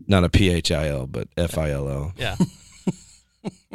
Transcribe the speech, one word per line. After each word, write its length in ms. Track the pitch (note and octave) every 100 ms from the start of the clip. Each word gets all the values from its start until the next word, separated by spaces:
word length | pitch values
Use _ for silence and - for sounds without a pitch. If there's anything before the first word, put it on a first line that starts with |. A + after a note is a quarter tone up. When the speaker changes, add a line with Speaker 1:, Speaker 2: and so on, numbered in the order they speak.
| -
Speaker 1:
not 160 | F#2+
a 40 | F2
P 220 | - G2
H 200 | F2 -
I 160 | D#2 D#2
L, 180 | C#2 C2
but 220 | A#1+ - -
F 200 | E2+ D#2+
I 140 | D2+
L 180 | C#2+ C#2
L. 240 | C#2 D2+ F2+
Speaker 2:
Yeah. 200 | A#2+ -
<laughs> 60 | - - - - - - - _ _ _ G#3+ - _